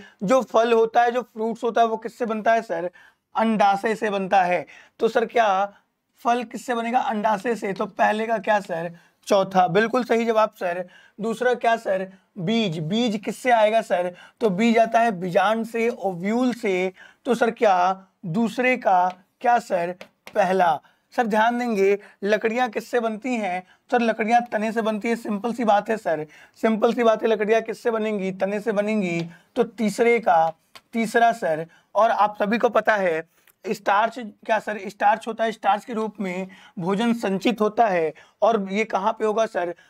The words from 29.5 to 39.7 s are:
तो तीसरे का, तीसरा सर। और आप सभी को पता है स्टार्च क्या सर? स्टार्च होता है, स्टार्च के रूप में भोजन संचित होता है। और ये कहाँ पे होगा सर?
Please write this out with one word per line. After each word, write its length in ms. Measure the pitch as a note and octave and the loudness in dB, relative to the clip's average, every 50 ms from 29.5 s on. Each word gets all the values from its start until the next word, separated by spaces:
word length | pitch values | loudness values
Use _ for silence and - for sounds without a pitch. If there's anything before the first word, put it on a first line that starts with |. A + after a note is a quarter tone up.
| - | -2
तो 60 | B3+ A#3 | -2 -2
तीसरे 540 | A3+ - - A3+ G#3 G3+ - A#3 A#3 A#3 A3+ | -2 -2 -4 -2 -2 0 2 2 2 2 2
का, 280 | A3+ G3 F3 E3 D#3+ E3 - _ _ _ - - _ _ - | 2 2 2 2 2 0 -2 _ _ _ -20 -20 _ _ -6
तीसरा 360 | A#3 A3+ A3 - A#3 A#3 A#3 A3+ | -4 -4 0 2 2 2 2 2
सर। 320 | A3+ F#3 E3 D#3 D3+ E3 E3 _ _ _ _ - | 0 -2 -4 -4 -4 -6 -10 _ _ _ _ 0
और 160 | G3+ G#3+ A#3 | 2 2 2
आप 260 | G#3 - G3+ G#3 G#3 - | 4 2 0 0 0 -2
सभी 200 | G#3 G3 A3+ A3+ | -2 0 0 2
को 100 | - A#3+ | 2 2
पता 260 | G#3 A3+ G#3+ A#3 A3 | 2 2 2 2 2
है 300 | G#3 F#3+ F3+ D#3+ D#3 E3 _ _ _ _ _ _ _ - | 2 2 0 0 -2 -4 _ _ _ _ _ _ _ -8
स्टार्च 540 | G3 G#3+ - - - G3 G3+ A3+ A3+ - B3+ | -8 -8 -4 -2 0 2 2 2 0 -2 -6
क्या 400 | A#3 G#3 - _ - - A3 G#3 | -12 -12 -14 _ -4 -2 -2 -2
सर? 200 | - A3 G#3+ G#3+ F#3+ G3+ | -2 -4 -8 -8 -8 -10
स्टार्च 380 | - - A3 G3+ A3 G#3+ - A#3 | -6 0 2 2 2 2 -2 -8
होता 160 | A3+ A3+ A3+ | -6 -4 -4
है, 80 | A3+ A3 | -4 -4
स्टार्च 320 | - - G3+ G3+ G3+ - | -2 0 0 0 0 -2
के 80 | - A#3 | -6 -6
रूप 280 | A3 A3 A3 G#3+ - | -6 -6 -6 -6 -6
में 280 | G3+ F#3 F3+ F#3 F#3+ F#3 - - - - - G#3 | -8 -6 -6 -6 -8 -10 -12 -20 -20 -18 -12 -8
भोजन 360 | E3 F3+ G3 F#3+ A#3 A#3 A3+ | -4 -2 -2 0 0 0 0
संचित 460 | A#3 - G3+ G3 F#3 - B3 A3+ - | 0 -2 -4 -2 0 0 0 0 0
होता 260 | G#3+ G#3+ G#3+ A3+ A#3 G#3+ | 0 0 2 2 2 2
है। 240 | F#3 F3 D#3+ D#3 D3 - - _ _ - - | 2 0 0 -2 -4 -6 -16 _ _ 0 2
और 240 | G#3+ A3+ G#3+ G3 F#3+ | 2 2 2 -2 -2
ये 140 | F#3+ G#3 A3 | -2 -4 -4
कहाँ 260 | - - F#3+ F#3+ A3 A3+ | -2 -2 -2 -2 -2 -2
पे 120 | - A3 | -2 -2
होगा 220 | G#3+ G#3 A3 A3+ | -2 0 0 -2
सर? 280 | G#3+ - F#3 F3 F3 | -2 -2 -4 -6 -6